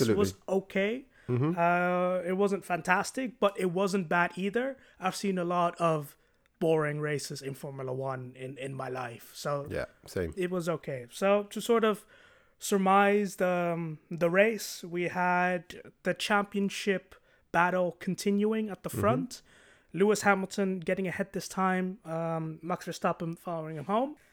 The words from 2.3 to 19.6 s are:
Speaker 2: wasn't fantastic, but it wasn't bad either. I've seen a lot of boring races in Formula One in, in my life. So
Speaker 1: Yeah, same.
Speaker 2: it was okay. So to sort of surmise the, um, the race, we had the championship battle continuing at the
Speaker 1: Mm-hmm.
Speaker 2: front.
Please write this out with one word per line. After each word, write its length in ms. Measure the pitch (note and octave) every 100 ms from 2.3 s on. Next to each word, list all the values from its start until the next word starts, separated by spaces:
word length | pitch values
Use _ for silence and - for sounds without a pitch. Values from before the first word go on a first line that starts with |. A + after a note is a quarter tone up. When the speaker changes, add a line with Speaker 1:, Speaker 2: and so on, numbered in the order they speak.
| F#3
Speaker 2:
wasn't 280 | G3+ F#3+
fantastic, 760 | - F3 E3 F#3 - - C4 -
but 180 | G3+ G3
it 140 | F#3
wasn't 360 | F3 G3+ G3 D#3+
bad 220 | F3 F3 -
either. 400 | G3 A3 C4 C4 - _
I've 160 | F#3 -
seen 220 | G3+ F#3
a 60 |
lot 300 | F3 F3 F3 E3+
of 360 | E3+ D#3 C#3+ - _ _ _ _
boring 420 | E3 D#3+ D3+ D3+
races 420 | D3+ D3 - C#3+
in 100 | C3+
Formula 380 | C#3 D3 C3+ C3
One 400 | C3 C3+ C3 B2
in, 220 | C3 C3 C3+
in 160 | C3+
my 140 | C3+ C3
life. 420 | B2+ A#2+ A#2 -
So 320 | - D3+ C#3+ C#3
Speaker 1:
Yeah, 140 | F#2+ B2+ - -
same. 260 | G2 E2+ D#2
Speaker 2:
it 120 | F3+
was 180 | F3+ E3+
okay. 340 | D#3+ - C3 A#2+
So 320 | - G3 G#3 G3+
to 100 | A3
sort 240 | - A#3
of 200 | A3 G3+ - - - _ _ _
surmise 800 | - G3+ F#3+ G3 G3+ G#3 G3+ -
the, 360 | F3+ F3+ F3
um, 240 | E3+ E3 D#3 _
the 200 | E3 E3+
race, 520 | F#3 G#3+ G#3+ - -
we 220 | F3+ F3
had 800 | F3 F#3 F3+ F3+ F3+ F3+ - - - -
the 120 | -
championship 1000 | F3 - G#3 G3+ G3+ G3 - - F#3 - - _ _ _
battle 440 | E3+ F3 F#3 F3+ -
continuing 720 | - F3 G3+ G3+ G#3 A3 G#3+
at 120 | F#3
the 60 | E3
Speaker 1:
Mm-hmm. 100 | A2+
Speaker 2:
front. 420 | - A#2+ B3+ - - -